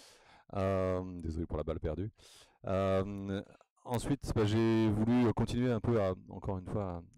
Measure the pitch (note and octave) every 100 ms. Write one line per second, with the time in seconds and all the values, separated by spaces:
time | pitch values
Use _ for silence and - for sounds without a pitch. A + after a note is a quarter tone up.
0 | - - - - - G2+ F#2+ F#2+ F#2 F#2
1 | F#2 F2+ E2 D#2+ E2 D#2+ D#2 D#2 E2 D#2
2 | G#2+ - - - - _ - F#2+ F#2+ F#2+
3 | F#2+ G2+ G2 G2 - - - _ - A#2+
4 | - C#3+ - A#2 G#2 A2 A2+ A2+ A2 G#2
5 | A2+ B2 A#2 G#2 A#2 A#2+ B2 A2+ A#2+ A2+
6 | F#2+ F#2+ G#2 F#2+ - F#2+ F2+ G#2+ G2 E2+
7 | E2+